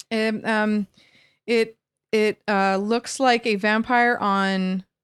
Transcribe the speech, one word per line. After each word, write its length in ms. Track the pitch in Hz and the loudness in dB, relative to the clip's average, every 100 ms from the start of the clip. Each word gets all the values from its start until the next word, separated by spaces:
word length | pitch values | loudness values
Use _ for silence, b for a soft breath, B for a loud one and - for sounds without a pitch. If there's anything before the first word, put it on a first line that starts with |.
| - | -8
Um, 340 | 220 220 220 - | -4 -2 -2 -2
um, 420 | 220 214 214 202 b b b b b - | 0 0 -2 -4 b b b b b -2
it, 300 | 233 226 - _ _ - | 0 0 -6 _ _ -4
it, 300 | 220 214 202 - | 0 0 -2 -2
uh, 300 | 202 196 190 | 0 2 0
looks 420 | 208 233 - - | 0 -2 -4 0
like 260 | 262 240 240 | 2 2 0
a 100 | 202 | 0
vampire 640 | 214 220 226 247 240 240 | 0 0 2 2 2 2
on 640 | 208 196 190 190 185 185 - _ | 0 0 0 0 -2 -4 -8 _